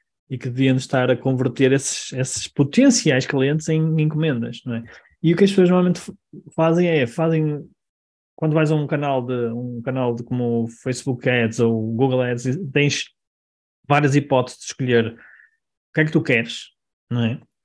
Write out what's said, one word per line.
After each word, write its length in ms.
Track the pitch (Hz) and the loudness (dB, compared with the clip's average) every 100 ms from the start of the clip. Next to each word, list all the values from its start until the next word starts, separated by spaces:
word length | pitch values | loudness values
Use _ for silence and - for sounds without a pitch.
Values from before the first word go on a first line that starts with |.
| _ _ _ | _ _ _
e 100 | 127 | -10
que 100 | 131 | -8
deviam 280 | 123 135 131 | 0 2 2
estar 340 | 127 135 123 | 0 0 2
a 60 | 120 | 0
converter 560 | 143 131 127 - 160 | 0 0 -2 2 2
esses, 400 | 139 - - - | 2 -2 -8 -8
esses 340 | 131 131 - - | -6 -6 -6 -6
potenciais 800 | - 139 - 269 - 160 127 127 | -2 0 4 4 4 2 2 0
clientes 420 | 139 135 156 156 | 0 0 0 0
em 320 | 160 160 160 | 0 0 2
encomendas, 600 | 151 151 156 123 117 117 | 0 0 -2 -2 -6 -10
não 120 | 127 117 | -8 -8
é? 80 | 117 - _ _ | -10 -18 _ _
E 100 | 160 | 0
o 40 | 175 | 4
que 80 | |
as 60 | 196 | 4
pessoas 180 | 196 180 | 4 4
normalmente 320 | 180 180 175 | 4 2 -2
f-, 120 | - - _ - - | -8 -20 _ -20 -12
fazem 340 | - 165 165 175 | -2 2 2 2
é, 180 | 160 120 | 2 0
fazem, 600 | 143 165 160 156 147 - _ _ _ _ _ _ | 0 0 0 -2 -4 -10 _ _ _ _ _ _
quando 200 | - 160 | -6 0
vais 160 | 151 156 | 2 2
a 40 | |
um 120 | 156 143 | 0 -2
canal 380 | 147 143 135 | -4 -2 -2
de, 100 | 123 127 117 | -2 -4 -4
um 300 | 117 123 120 | -4 -8 -8
canal 320 | 117 131 123 | -6 -2 -2
de 80 | 117 | -4
como 420 | 120 123 120 117 | -6 -4 -2 -2
o 40 | 113 | -4
Facebook 600 | - 131 127 - 123 131 | -6 -6 -6 -4 -2 0
Ads 320 | 123 113 107 | 2 0 2
ou 300 | 117 113 110 | 0 0 -2
o 20 | |
Google 300 | 113 135 127 | 0 0 2
Ads, 360 | 123 120 127 139 165 | 0 -2 -4 -6 -2
tens 380 | 139 143 - - _ _ _ _ _ _ _ - | 0 2 0 -6 _ _ _ _ _ _ _ 0
várias 300 | 143 147 143 | 2 4 2
hipóteses 440 | 139 131 120 - | 2 0 0 -8
de 60 | - | -16
escolher 400 | - 127 117 110 | -6 2 2 2
o 880 | - - - _ _ _ _ _ | -6 -20 -20 _ _ _ _ _
que 60 | - | -2
é 40 | |
que 80 | 156 | 2
tu 100 | 156 | 2
queres, 480 | - 120 117 - - _ _ _ _ | 2 0 0 -10 -16 _ _ _ _
não 140 | 120 | -2
é? 160 | 117 127 - _ | -2 -4 -12 _